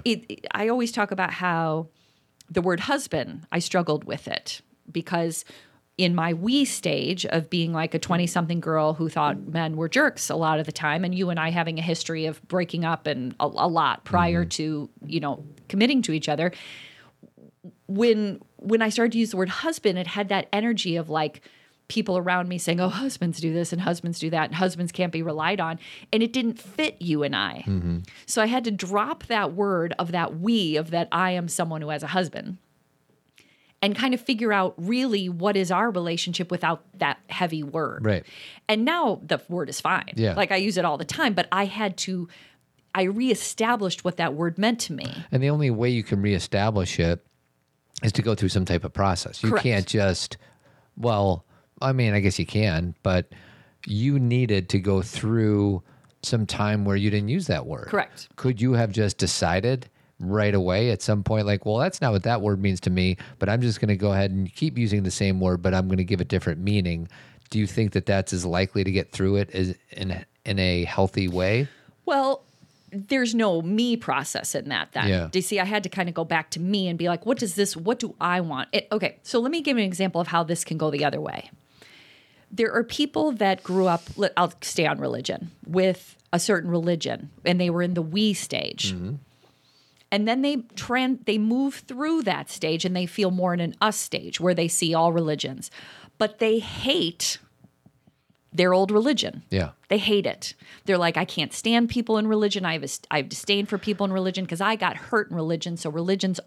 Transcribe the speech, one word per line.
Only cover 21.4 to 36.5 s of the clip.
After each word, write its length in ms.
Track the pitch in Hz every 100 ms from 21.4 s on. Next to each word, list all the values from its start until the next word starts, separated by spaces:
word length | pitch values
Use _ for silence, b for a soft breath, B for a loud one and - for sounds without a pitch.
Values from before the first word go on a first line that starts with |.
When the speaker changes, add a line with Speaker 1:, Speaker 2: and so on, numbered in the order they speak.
| b b b b -
Speaker 1:
people 300 | 220 202 180
around 320 | 180 180 175
me 80 | 180
saying, 220 | 170 170
"Oh, 100 | 185
husbands 500 | 214 269 - 175 165
do 140 | 160
this 180 | 165 165
and 80 | 175
husbands 360 | 185 175 170 165
do 140 | 160
that, 140 | 160 156
and 100 | 160
husbands 360 | 185 165 170
can't 200 | - 180
be 100 | 165
relied 380 | 165 156 160 202
on." 180 | 165 165 B B B
And 120 | 220
it 100 | 226
didn't 260 | 262 233 226
fit 380 | - - 311 -
you 220 | 170 151
and 120 | 143 110
I. 280 | 98 64 -
Speaker 2:
Mm-hmm. 320 | 95 87 85 92 B -
Speaker 1:
So 160 | 226
I 60 | 220
had 160 | 254
to 80 | 233
drop 540 | 202 185 202 240 320 -
that 260 | 226 165
word 400 | 175 202 180 170 -
of 120 | 170
that 280 | 175 165 160
we, 380 | 202 226 170 151
of 120 | 160
that 160 | 170 165
I 200 | 165 185
am 160 | 180 175
someone 340 | - 165 156
who 60 | 151
has 120 | 151
a 60 | 147
husband, 500 | 180 165 - - 185 _ _ _ _ _ _ _ b b b b _
and 120 | 202 202
kind 200 | 262 247
of 60 |
figure 300 | - 220 226
out 220 | 202 185 -
really 520 | 175 247 262 202 180
what 260 | 170 196 196
is 140 | 180
our 200 | 180 233
relationship 580 | 180 175 170 180 170
without 340 | 175